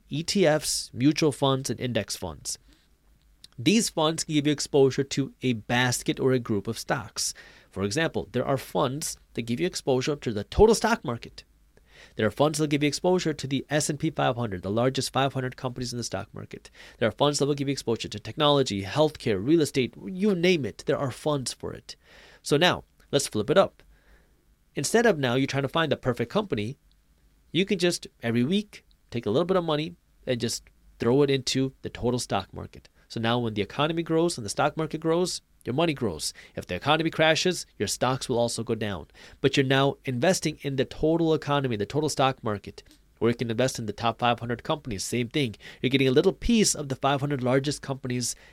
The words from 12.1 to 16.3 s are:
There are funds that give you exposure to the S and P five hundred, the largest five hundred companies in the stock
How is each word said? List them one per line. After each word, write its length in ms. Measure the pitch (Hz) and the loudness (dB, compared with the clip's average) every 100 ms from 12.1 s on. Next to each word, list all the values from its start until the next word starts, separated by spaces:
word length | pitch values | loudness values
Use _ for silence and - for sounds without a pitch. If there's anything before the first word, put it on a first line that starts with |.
| - | -2
There 100 | 107 | -2
are 40 | |
funds 280 | - 147 151 | 2 0 2
that 100 | 151 | 0
give 140 | 147 | 0
you 60 | 147 | 0
exposure 440 | 143 180 185 165 | 0 0 2 0
to 140 | 143 131 | -4 -4
the 180 | 135 - | -4 -2
S 180 | 151 143 | -2 -2
and 100 | 147 | -2
P 120 | 160 | -4
five 260 | 151 139 120 | 0 0 0
hundred, 260 | 120 92 | -4 -4
the 80 | 92 | -2
largest 400 | 110 123 135 - | 2 2 0 -2
five 220 | 131 135 | 0 -2
hundred 240 | 131 127 - | -2 -6 -6
companies 360 | 131 123 120 | -8 -6 -8
in 40 | 120 | -6
the 80 | |
stock 240 | 113 95 98 | -6 -8 -8